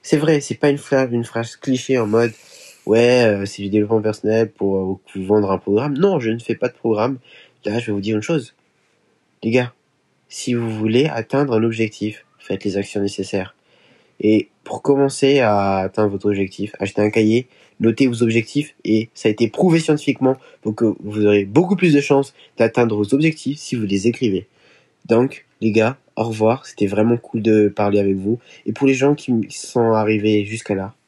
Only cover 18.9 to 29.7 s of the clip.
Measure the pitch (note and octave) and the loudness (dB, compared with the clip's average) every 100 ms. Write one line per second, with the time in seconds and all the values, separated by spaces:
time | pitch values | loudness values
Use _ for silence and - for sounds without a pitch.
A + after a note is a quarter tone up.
18.9 | A2 A2 - A2 G#2+ A#2 - F#3 E3 D#3 | 0 -2 -2 -2 0 -2 2 2 2 2
19.9 | D3 - B2 C3 C3 - _ G#2+ G#2+ A2+ | -2 -2 0 0 0 -6 _ -8 -2 -2
20.9 | G2 G2+ G#2 G#2 G#2 G2 A2+ F3 F#3+ F3+ | -2 -8 0 2 4 2 0 2 2 4
21.9 | C#3+ C#3 C#3 C3+ _ - - A2+ B2 A#2 | 2 4 2 0 _ -20 -2 0 2 0
22.9 | G#2 G#2 C#3 D#3+ D#3 - D3 - B2 G#2 | 0 0 2 0 -2 -8 -8 -8 -6 -2
23.9 | G2 G#2 A#2 A#2+ F#2+ - _ _ _ _ | 0 -2 0 -2 -2 -6 _ _ _ _
24.9 | _ - A2+ C3 - _ _ A2+ G#2+ A2 | _ 0 0 0 -4 _ _ 0 2 0
25.9 | C3 _ - A2+ A2 A2 A#2+ - - G2+ | -2 _ -6 -6 0 0 0 -6 -4 -2
26.9 | G2+ A2 A#2+ - A#2 G#2+ G#2+ G#2 G2+ G#2 | 0 2 0 -2 -4 2 4 2 0 0
27.9 | G#2 G2 G2 G2 A#2+ _ - - A2+ C#3 | 2 0 -2 -2 -4 _ -12 -10 -2 0
28.9 | C3 C#3 D3 - A#2 G2 - - | 2 2 0 -2 -2 -2 -10 -6